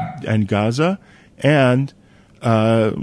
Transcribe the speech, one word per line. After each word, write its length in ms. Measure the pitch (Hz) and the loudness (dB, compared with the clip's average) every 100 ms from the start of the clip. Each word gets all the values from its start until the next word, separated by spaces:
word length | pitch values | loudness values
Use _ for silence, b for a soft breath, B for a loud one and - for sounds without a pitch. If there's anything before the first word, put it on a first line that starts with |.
| 82 - - | -6 -8 -4
and 220 | 110 101 | -2 0
Gaza, 500 | 104 107 120 165 196 b b b b | 0 0 0 -2 -4 b b b b
and, 540 | 139 151 127 123 139 - b b b b | 0 2 2 2 -2 -8 b b b b
uh, 480 | 120 110 110 113 110 - | 0 2 2 2 0 -2